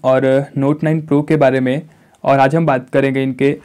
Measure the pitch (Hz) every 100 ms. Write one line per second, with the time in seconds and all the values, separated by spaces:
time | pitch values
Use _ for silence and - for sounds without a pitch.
0 | 131 131 135 135 139 139 139 147 151 160
1 | 156 143 151 156 131 131 127 143 - _
2 | _ _ 135 135 135 165 156 131 127 139
3 | 135 135 135 127 139 143